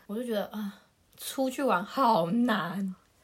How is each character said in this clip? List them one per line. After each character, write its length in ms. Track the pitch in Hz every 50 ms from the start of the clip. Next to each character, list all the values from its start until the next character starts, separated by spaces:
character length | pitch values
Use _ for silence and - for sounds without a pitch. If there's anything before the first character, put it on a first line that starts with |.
| -
我 80 | - 202
就 80 | 233
觉 120 | 254 233 220
得， 100 | 202 185
啊， 340 | - - 214 214 196 - - _ _ _ _ _ _ _
出 320 | - - - - - 262 262
去 140 | 254 -
玩 200 | 277 247 196 175
好 480 | 202 - - 269 277 233 208 170 170 170
难。 640 | 214 233 240 247 214 185 156 170 - 202 196 190 185 - _ _ _ _